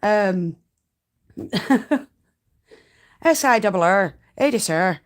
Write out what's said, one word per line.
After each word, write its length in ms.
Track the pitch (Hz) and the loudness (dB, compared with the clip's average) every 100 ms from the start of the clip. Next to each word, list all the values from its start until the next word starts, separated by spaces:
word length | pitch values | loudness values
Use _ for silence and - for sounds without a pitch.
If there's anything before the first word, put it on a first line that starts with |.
Um, 540 | 202 208 202 185 175 160 _ _ _ _ _ _ _ - | 0 0 0 -2 -4 -8 _ _ _ _ _ _ _ -16
<laughs> 720 | - 208 - 262 - 294 - _ _ _ _ _ _ - _ _ _ _ | -8 -8 0 0 0 -6 -6 _ _ _ _ _ _ -20 _ _ _ _
S 220 | 320 320 | 0 0
I 160 | 277 233 | 2 2
double 240 | 214 190 | 2 0
R, 320 | 170 190 190 - _ - | 2 2 0 -4 _ -2
Eddie 220 | 285 240 | 0 0
Sir. 400 | - 160 185 165 | -2 0 0 -2